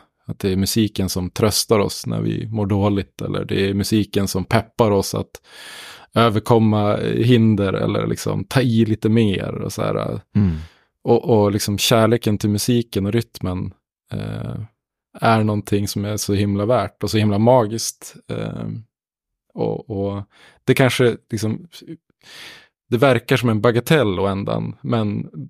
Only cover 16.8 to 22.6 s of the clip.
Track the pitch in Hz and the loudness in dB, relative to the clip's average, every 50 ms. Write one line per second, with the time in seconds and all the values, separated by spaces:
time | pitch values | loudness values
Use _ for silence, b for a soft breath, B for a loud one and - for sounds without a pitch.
16.8 | 98 - _ - 107 101 98 107 107 104 101 101 110 120 131 127 110 104 113 113 | 0 -2 _ -8 -6 -2 0 2 2 2 2 4 4 6 6 4 4 0 -4 -6
17.8 | - - - _ - - - - _ - - 113 107 107 - - 113 110 107 113 | -8 -8 -10 _ -18 -20 -20 -20 _ -10 -8 -6 -6 -8 -8 -8 -8 -8 -10 -10
18.8 | - _ _ _ _ _ _ _ _ _ _ _ _ _ - - 113 110 107 - | -14 _ _ _ _ _ _ _ _ _ _ _ _ _ -8 -4 -4 -4 -4 -6
19.8 | - - 107 98 98 101 101 101 98 b b b b b b b b - 127 - | -8 -8 -6 -4 -4 -4 -4 -6 -10 b b b b b b b b 0 2 4
20.8 | 135 123 - - 127 117 101 - _ - - 101 104 107 113 - - - - - | 4 2 2 2 2 2 2 -2 _ -10 -8 -4 -4 -4 -4 -6 -10 -18 -20 -20
21.8 | - - 160 - _ _ _ _ B B B B B B B B | -18 -18 -18 -18 _ _ _ _ B B B B B B B B